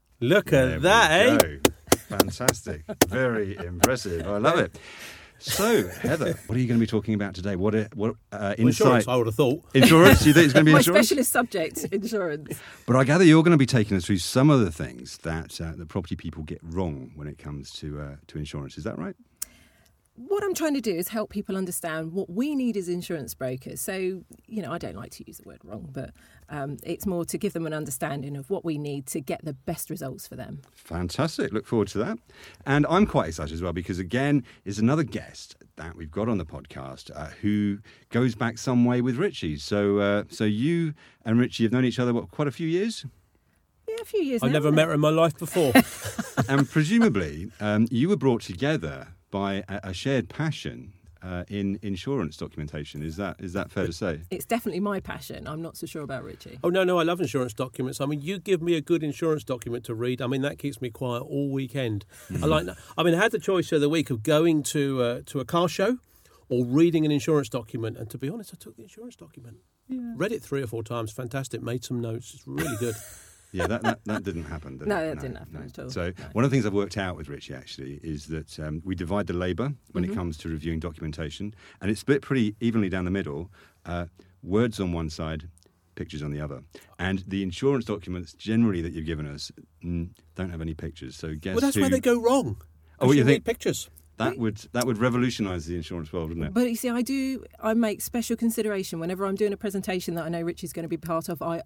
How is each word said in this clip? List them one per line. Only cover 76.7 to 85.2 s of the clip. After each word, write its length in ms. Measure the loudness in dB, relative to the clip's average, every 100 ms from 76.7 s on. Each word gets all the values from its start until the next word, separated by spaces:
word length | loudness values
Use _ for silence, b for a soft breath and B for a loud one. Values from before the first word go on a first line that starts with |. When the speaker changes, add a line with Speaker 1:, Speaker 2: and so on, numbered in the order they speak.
Speaker 2:
worked 240 | 0 -2 -4
out 180 | -6 -6
with 140 | -10
Richie, 240 | -12 -12
actually, 460 | -14 -14 -14 -12 -12
is 240 | -8 -10 -8
that, 340 | -10 -10 -10
um, 220 | -8 -8
we 120 | -6 -6
divide 320 | -2 -2 -2
the 60 | -2
labour 380 | -2 -2 -4 -6 _
when 120 | -4
it 40 | -4
Speaker 3:
Mm-hmm. 80 | -2
Speaker 2:
comes 220 | -6 -6
to 100 | -8
reviewing 300 | -6 -4 -4
documentation, 760 | -6 -8 -10 -8 -10 -8 -12 -12 B B
and 120 | -4
it's 80 | -2
split 240 | 2 0
pretty 320 | 2 0 0 0
evenly 280 | 0 0 0
down 160 | -2 -2
the 60 |
middle. 400 | -2 -4 -8 -10 b b b -10
Uh, 200 | -8 -8 -14 b b
words 380 | -2 2 2 0
on 120 | -2
one 200 | -2 -4
side, 380 | -6